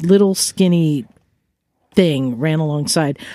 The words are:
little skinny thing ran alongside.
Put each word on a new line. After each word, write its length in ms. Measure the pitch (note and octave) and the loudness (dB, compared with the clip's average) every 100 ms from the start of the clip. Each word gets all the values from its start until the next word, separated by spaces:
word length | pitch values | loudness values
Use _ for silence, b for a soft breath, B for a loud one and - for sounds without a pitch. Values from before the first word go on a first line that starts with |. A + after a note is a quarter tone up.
little 340 | E3 G3 G3 F#3+ | 2 4 2 0
skinny 680 | - - F#3 E3+ D#3+ C#3+ A2 _ _ _ _ _ _ _ _ - | -4 0 2 2 2 -2 -6 _ _ _ _ _ _ _ _ 0
thing 420 | F3 C#3 C3 A#2 | 2 2 -2 -4
ran 220 | D#3 D#3 | -2 0
alongside. 580 | D#3 D3 D3 E3+ D3 C#3+ B | -2 -2 -2 -2 -2 -4 B